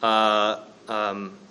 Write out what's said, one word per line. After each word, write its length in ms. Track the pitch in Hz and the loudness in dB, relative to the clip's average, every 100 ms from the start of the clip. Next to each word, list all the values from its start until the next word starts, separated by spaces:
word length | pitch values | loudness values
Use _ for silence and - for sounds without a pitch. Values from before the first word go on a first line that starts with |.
uh, 560 | 113 110 110 107 107 107 - - - | 0 2 4 2 0 -2 -10 -20 -8
um, 440 | 107 104 101 95 95 - | -4 -4 -6 -10 -14 -20